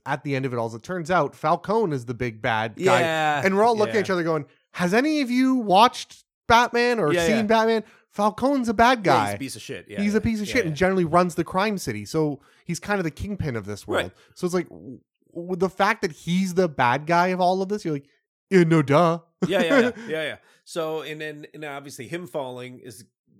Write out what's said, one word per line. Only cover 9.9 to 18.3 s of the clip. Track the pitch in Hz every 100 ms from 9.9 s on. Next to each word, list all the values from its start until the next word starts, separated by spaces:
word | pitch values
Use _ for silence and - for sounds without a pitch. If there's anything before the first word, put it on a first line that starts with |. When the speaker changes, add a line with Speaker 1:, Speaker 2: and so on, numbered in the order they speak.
| 101
Speaker 1:
He's | 208
Speaker 2:
yeah. | 214
Speaker 1:
a |
piece | 220 220
of | 202
Speaker 2:
Yeah, |
Speaker 1:
shit | 247
Speaker 2:
yeah. | 185
Speaker 1:
and | 143
generally | 185 190 165
runs | 175 180
the | 165
crime | 160 185 214 196
city. | - 104
So | 101 160 151 139 _ _ -
he's | 170
kind | 180 208
of |
the | 165
kingpin | - 190 208 151 113
of |
this | 101 104 -
world. | 180
Speaker 2:
Right. | 90 - _
Speaker 1:
So | -
it's | 180
like, | 180 160
w-, | - - - _ _ _
w-, | - 175 180
the | 185
fact | - 202 220
that | 185
he's | 147 160 180 190
the | 175 180
bad | 139 123 135 151
guy | 170 180
of | 185
all | 180 185
of | 190
this, | 208 -
you're |
like, | 147 143 _ _